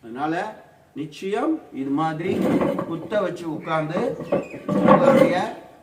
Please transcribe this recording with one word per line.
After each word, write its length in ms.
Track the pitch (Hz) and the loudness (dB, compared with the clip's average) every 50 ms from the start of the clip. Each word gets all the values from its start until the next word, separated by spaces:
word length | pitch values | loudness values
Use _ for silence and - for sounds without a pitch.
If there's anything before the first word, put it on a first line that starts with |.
| - | -14
அதனால 600 | 113 117 127 147 156 165 175 202 220 220 - - - - _ _ _ _ | -12 -8 -4 -4 -2 -2 -2 -4 -6 -8 -14 -20 -20 -20 _ _ _ _
நிச்சயம் 680 | 131 151 156 - - 190 190 208 226 277 311 320 - - - - | -10 -10 -10 -10 -8 -6 -4 -2 0 0 0 -2 -2 -4 -12 -10
இது 160 | - 135 135 | -8 -4 -2
மாதிரி 480 | - 147 160 165 160 156 180 190 202 - - - - - - - - - - - | 0 0 0 -2 -2 -4 -4 -2 0 0 2 2 2 2 2 0 0 -2 -4 -6
குத்த 340 | 165 156 - - 220 208 | -6 -8 -6 -2 0 0
வச்சு 320 | 196 175 - - 170 165 151 | 0 0 -4 -6 -6 -6 -6
உட்கார்ந்து 640 | - - 165 160 160 156 151 170 185 233 262 - - - - - - - - - - - - | -6 -4 -2 -2 -2 -2 -2 -2 -2 -2 -2 -4 -6 -4 -2 -2 -2 -2 -6 -12 -12 -6 -2
உங்களுடைய 960 | 196 196 196 - - - - - - - - - 175 180 202 226 - - - - - - | 0 2 6 6 6 8 8 6 8 6 6 6 4 0 -2 -4 -6 -12 -16 -20 -20 -20